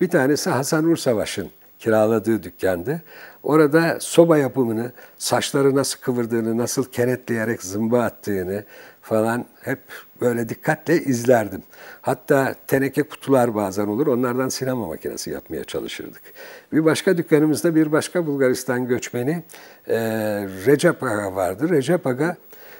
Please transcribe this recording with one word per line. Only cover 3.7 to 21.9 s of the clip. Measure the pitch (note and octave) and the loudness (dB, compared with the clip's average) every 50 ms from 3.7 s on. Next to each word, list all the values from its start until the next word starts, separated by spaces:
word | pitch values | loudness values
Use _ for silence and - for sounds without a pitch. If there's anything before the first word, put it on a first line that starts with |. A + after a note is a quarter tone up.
| C#3+ D#3+ E3 E3 B2+ - | 6 4 4 2 -2 -4
soba | - - - - E3+ E3 D#3+ | -6 2 6 6 6 8 6
yapımını, | D3+ C#3 B2+ - C3 B2 A2+ A2 A2 A#2 B2 - - - - _ | 4 4 0 0 0 0 0 0 -2 -4 -6 -10 -16 -20 -20 _
saçları | _ - - A#2+ A#2+ G#2 - - C#3+ C3+ C#3 C3 | _ -4 -2 -2 0 -2 0 0 2 2 4 2
nasıl | C#3 C3 - - - | 2 0 -2 -6 -6
kıvırdığını, | - - B2 A#2+ A#2+ A2 A#2 A#2 A2+ A2+ A2+ | -4 -4 -2 -2 -2 -2 -2 -2 -2 0 -2
nasıl | A#2 B2 - - C#3+ B2 | -2 -2 -2 -2 -4 -4
kenetleyerek | - - B2 A#2+ B2 B2 A#2+ - - A#2+ A#2 A2 A2+ A2+ - - | -4 -2 -2 0 0 0 -4 -4 -6 -4 -4 -2 -4 -4 -6 -6
zımba | F#2 G2 G#2 A2+ A2 A#2+ B2 A#2 | -8 -6 -4 -2 0 2 2 0
attığını | G#2 - - - G#2 G2+ F#2+ F2+ F2+ G2 G#2 G#2+ - - - - - - _ | 0 -4 -8 -8 -6 -4 -4 -4 -4 -6 -8 -8 -12 -20 -20 -20 -20 -20 _
falan | _ - A2+ A2 G#2+ A2+ A#2 A#2+ A2+ - _ _ | _ -2 0 0 0 0 -2 -4 -6 -10 _ _
hep | - A#2+ C3+ - _ - - - - _ _ - | -8 -8 -8 -8 _ -18 -20 -20 -20 _ _ -2
böyle | - B2 A#2 A#2 A#2 A2+ | -2 -2 0 0 -4 -6
dikkatle | - - - - C#3+ - - - E3 E3 | -8 -4 -2 -4 -4 -2 0 0 0 0
izlerdim. | - C#3 B2+ A#2 A#2 B2 B2+ A2+ G#2+ G2+ F#2 F2 - _ - - - - - - | 2 0 -2 0 4 4 4 4 4 -2 -8 -12 -14 _ -20 -20 -20 -20 -20 -8
Hatta | - - G#2+ - - - D3+ C3+ C3+ A#2 G#2+ - _ | -4 -4 -4 -4 0 2 2 2 2 0 -4 -8 _
teneke | - - C#3 C3+ C3 - D3+ C#3+ | -2 0 0 0 0 -2 -2 -4
kutular | - - - - C3 C3+ B2+ A#2+ A#2+ G#2+ | -4 -6 -12 0 2 4 4 4 2 2
bazen | G#2+ G#2 F#2+ F#2 G2+ G#2 | -2 -2 -2 -2 -4 -4
olur, | G#2 G#2 A2+ D3+ | -2 -2 0 0
onlardan | D#3+ B2 A#2+ B2+ B2 A#2+ B2+ C3 B2+ | 0 0 0 0 -2 -2 -2 -4 -4
sinema | - - C3 C3 B2+ B2 G#2+ | -4 -4 -4 -4 -4 -4 -6
makinesi | E2 D2+ - - - - - - - | -8 -10 -10 -10 -10 -10 -8 -10 -10
yapmaya | - - - - D#2+ - - | -10 -10 -10 -10 -10 -10 -8
çalışırdık. | - - B2+ A1+ - - - - - - - - - - - - - - - - _ - | -8 -8 -8 -8 -8 -10 -12 -12 -14 -16 -18 -20 -20 -20 -20 -20 -20 -20 -20 -12 _ -2
Bir | C#3+ D#3+ | 2 2
başka | D#3+ D3 - - F#3+ F#3+ | 2 2 2 2 0 0
dükkanımızda | E3+ D#3+ - D#3+ D3 D3+ D#3 D3 A#2+ - F3 D#3+ | 0 2 2 2 4 4 2 2 2 0 2 2
bir | D#3 D#3+ D3+ | 2 2 4
başka | D3+ D3 - - - F3 E3+ | 2 0 -2 -2 -4 -4 -2
Bulgaristan | D3+ C#3+ C#3 C3+ B2+ B2+ A#2+ - - B2 B2 B2+ | -2 0 0 2 0 0 0 -2 -4 -2 -2 0
göçmeni, | B2 B2 A2 - - - B2 A#2+ C#3 E3 F3 - - - - - - - _ _ | -2 -2 -2 -2 -6 -6 -4 -2 -2 -4 -4 -6 -12 -20 -20 -20 -20 -20 _ _
e, | - - A2+ A2+ A2+ A2 A2 G#2+ G#2+ G#2 G2+ G2+ F#2+ F#2+ F#2+ F#2+ | -2 -2 0 0 -2 -2 -2 -2 -2 -4 -4 -6 -8 -10 -2 2
Recep | B2 D3 C3+ E3+ F3 D#3 - C#3 | 2 4 4 4 2 2 2 -2
Aga | B2+ G#2+ G#2 G#2 F#2+ F#2 | -2 -2 -2 -4 -4 -2
vardı. | G2 F#2 F2 F#2+ G2+ C#3+ E3+ | -2 -2 -2 -2 -2 -2 0
Recep | F#3 C#3+ B2+ D3 | 2 2 2 2